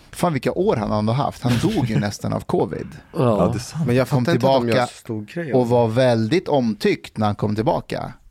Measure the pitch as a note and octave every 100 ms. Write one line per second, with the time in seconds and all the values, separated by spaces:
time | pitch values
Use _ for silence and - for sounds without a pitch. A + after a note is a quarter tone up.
0 | - - F3 C#3 B2 C#3 G3+ C#3 G#2 G#2+
1 | G#2+ B2 C3+ - B2 A#2+ E3 G#3+ B2 A2+
2 | G#2 - - G#2 - F3+ A#2+ - - -
3 | - - B2+ G2+ F2 G#2 - D#3 C#3 B2
4 | B2 C#3 B2 C3 C3+ C3+ A#2+ B2 B2 -
5 | - A2 G#2 E3+ D#3+ B2+ A#2+ B2 A#2 A2+
6 | B2+ A#2 A2 E3+ - C#3+ A#2+ G#2 G#3 E3
7 | - - G#2+ G#2 G#2 G#2+ A#2+ E3 - -
8 | - - -